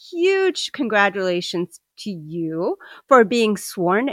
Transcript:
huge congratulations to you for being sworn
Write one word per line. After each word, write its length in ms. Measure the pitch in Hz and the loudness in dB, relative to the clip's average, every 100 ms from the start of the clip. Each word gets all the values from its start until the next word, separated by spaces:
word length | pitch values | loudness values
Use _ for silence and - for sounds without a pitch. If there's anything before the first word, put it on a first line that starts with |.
| - | -12
huge 600 | 349 359 392 381 - - | 0 2 4 2 0 -6
congratulations 1080 | - 247 214 202 196 185 175 180 180 175 - _ - | -4 0 2 2 0 -2 -2 -2 -4 -4 -8 _ -14
to 100 | 214 | -12
you 640 | 180 151 170 160 160 196 392 - - _ | -10 -10 -6 -6 -4 -4 -4 -10 -20 _
for 160 | 262 | 4
being 320 | 214 240 220 202 | 6 2 2 0
sworn 540 | - - 175 190 269 | -6 -4 0 0 -2